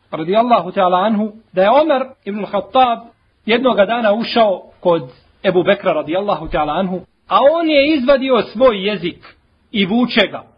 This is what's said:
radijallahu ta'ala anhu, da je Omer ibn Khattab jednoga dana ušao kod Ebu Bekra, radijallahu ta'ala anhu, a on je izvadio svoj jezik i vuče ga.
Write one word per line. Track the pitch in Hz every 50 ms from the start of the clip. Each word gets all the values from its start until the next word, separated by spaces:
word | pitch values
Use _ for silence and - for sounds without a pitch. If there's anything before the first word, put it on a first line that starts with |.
| _ _
radijallahu | 175 156 160 170 202 220 240 247 233 190 165 185
ta'ala | - 196 185 180 175 180 196
anhu, | 226 220 202 220 208 208 - _ _
da | - 185
je | 190 208
Omer | 254 294 311 311 269 254 262 - - _ _
ibn | 202 202 214 185
Khattab | - 202 196 190 - - 262 254 240 226 - - - _ _ _ _ _ _ _
jednoga | 208 226 247 262 247 196 202 196
dana | 202 233 240 226 202
ušao | 208 233 220 - - 233 220 202 180 - - - _ _
kod | - 175 170 160 139 135 - _ _ _ _ _ -
Ebu | 196 175 180
Bekra, | 156 180 202 202 - 185
radijallahu | 156 151 - 147 175 190 202 202 180 156 160 156
ta'ala | 175 160 151 156 151 180
anhu, | 196 180 185 170 - _ _ _ _ -
a | 185 214 262 294
on | 330 339 330 311
je | 302 277 269 302 320
izvadio | 277 240 285 277 247 262 269 254 214
svoj | - - - 214 262 254 208 190 190 202
jezik | 208 170 170 170 - - - - - _ _ _ _ _ _ _
i | - 202 196
vuče | 175 226 240 247 240 - 233 190 156
ga. | - 113 - _ _